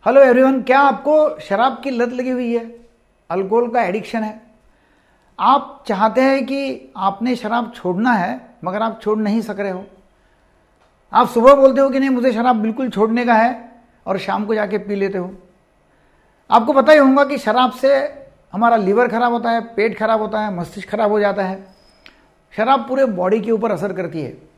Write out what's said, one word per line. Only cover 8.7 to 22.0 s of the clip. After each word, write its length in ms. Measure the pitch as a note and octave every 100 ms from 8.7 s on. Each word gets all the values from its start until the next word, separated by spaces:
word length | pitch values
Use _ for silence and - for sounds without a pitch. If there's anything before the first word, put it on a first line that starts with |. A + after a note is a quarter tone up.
| G3
आप 180 | A3 G3+
छोड़ 160 | G#3 G#3+
नहीं 220 | G#3+ A3
सक 160 | G#3+ G3+
रहे 120 | G3+
हो। 140 | F3+ G3+ _ _ _ _ _ _ _ _ _ _ _ _
आप 160 | G#3+ A#3+
सुबह 260 | A#3+ A#3+
बोलते 260 | C#4+ C4+ B3+
हो 100 | C4+
कि 80 | C4
नहीं, 120 | C4+
मुझे 220 | B3+ B3
शराब 240 | A3+ B3 A#3
बिल्कुल 320 | A3 A3+ C4
छोड़ने 340 | G3 A3 A#3
का 100 | B3
है, 360 | A3+ A#3 B3 - - _ _ -
और 120 | F#3+
शाम 260 | G3 G3
को 100 | G#3
जाके 240 | A3 G#3 G3+
पी 160 | F#3+
लेते 240 | G3+ G3 G3
हो। 160 | F3+ G3 _ _ _ _ _ _ _ _ _ _ _
आपको 220 | A#3 A#3
पता 200 | C#4 B3+
ही 60 | D#4
होगा 260 | C4+ C4+
कि 140 | C#4 C#4+
शराब 340 | - A3+ B3+
से 240 | - C4+ C#4 D4 - - _ _
हमारा 240 | F#3 A#3 A#3
लिवर 320 | F#3+ G#3 A#3+
खराब 240 | A3 A#3+
होता 180 | A#3 A#3
है, 100 | A#3
पेट 380 | A3+ - G#3+ -
खराब 220 | A3 A3
होता 200 | G#3+ G#3+
है, 140 | G#3+
मस्तिष्क 340 | F3+ E3+ - -
खराब 220 | G#3+ G#3+
हो 100 | G#3+
जाता 240 | G#3 G3
है। 220 | F#3+ F#3+ - _ _ _